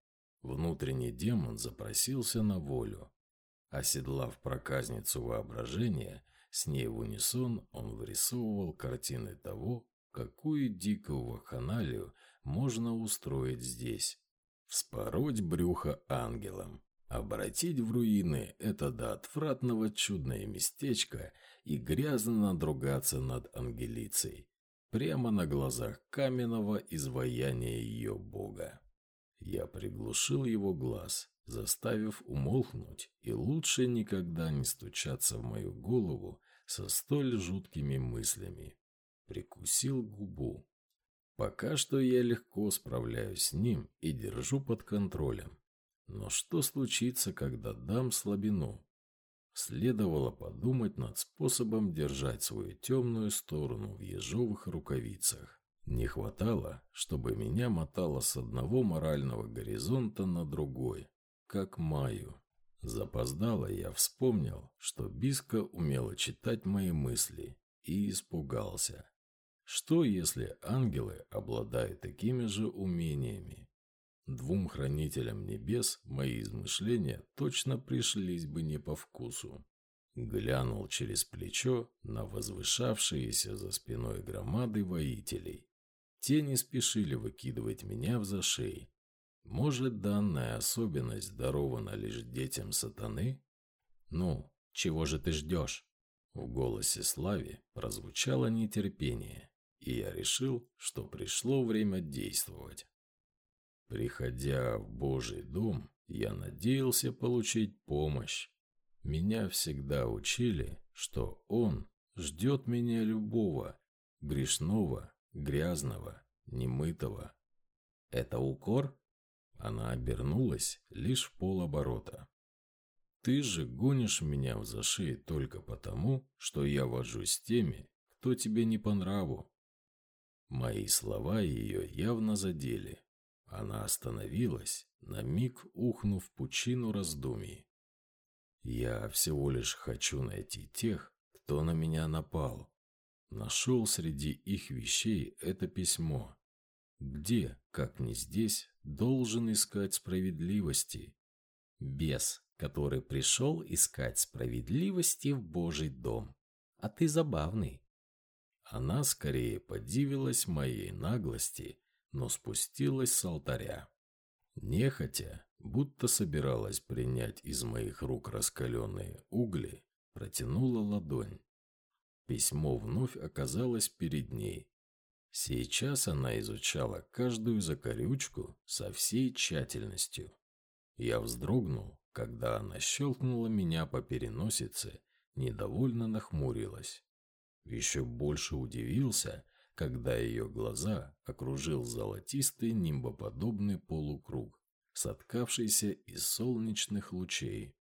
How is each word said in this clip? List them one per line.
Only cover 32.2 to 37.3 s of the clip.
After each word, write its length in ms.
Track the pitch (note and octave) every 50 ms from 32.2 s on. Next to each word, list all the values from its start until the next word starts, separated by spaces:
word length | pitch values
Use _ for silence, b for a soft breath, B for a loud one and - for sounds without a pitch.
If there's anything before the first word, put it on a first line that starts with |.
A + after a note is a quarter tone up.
| -
умолкнуть 840 | - C3 C#3+ C3+ F#2 A#2 C3 - - B2 A2 - - - - - - _ _
и 100 | - A#2
лучше 540 | A2 A2 D#2 A#2 D3+ E3 - - - C3 B2+
никогда 640 | B2 A#2+ A2+ G#2 - G2 F#2+ F2 E2+ E2 E2 E2 D#2+
не 120 | D2 C3+ B2
стучаться 720 | - - - - - - - - C#3+ C3 B2 - - A2+ A2+
в 40 |
мою 300 | A2+ A#2 G#2+ G#2+ F#2+ F#2
голову 680 | F#2 - - F#2+ B2 B2 G2 E2 C2+ G1+ - F#2 - b b b b b b
со 220 | - - - F#2+ -
столь 500 | - - - - C#3+ D3 C3+ B2+